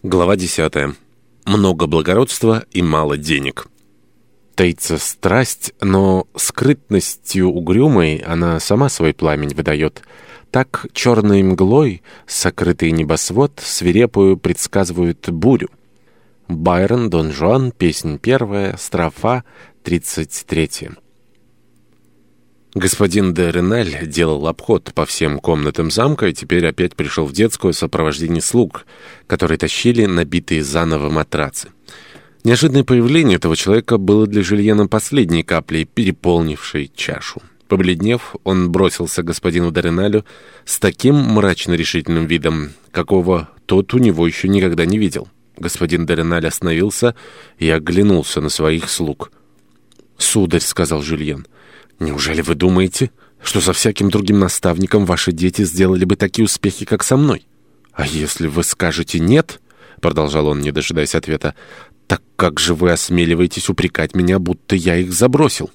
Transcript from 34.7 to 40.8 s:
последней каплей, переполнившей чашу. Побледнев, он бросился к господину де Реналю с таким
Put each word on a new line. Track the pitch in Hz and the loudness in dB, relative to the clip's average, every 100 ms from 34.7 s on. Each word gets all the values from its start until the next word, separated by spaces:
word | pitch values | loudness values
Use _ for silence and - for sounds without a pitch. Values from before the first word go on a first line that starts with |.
| 104 101 | 2 2
последней | 110 - 143 92 85 | 0 0 0 2 0
каплей, | 80 82 - 80 78 | 0 -2 -2 -6 -4
переполнившей | - 101 - 87 85 80 76 - 78 69 | -2 -2 0 0 2 0 -4 -8 -8 -8
чашу. | - - - - - - _ _ | -8 -8 -8 -12 -16 -20 _ _
Побледнев, | 95 92 85 101 120 - - | 0 2 0 0 -2 -4 -10
он | - 95 90 | -2 0 2
бросился | 87 95 - 85 - | 2 2 0 -6 -4
к | 85 | -6
господину | 82 90 85 85 | -4 -2 0 0
де | 82 | 0
Реналю | 85 85 101 107 - - - - - | -2 0 0 0 -4 -20 -20 -20 -10
с | |
таким | - | -2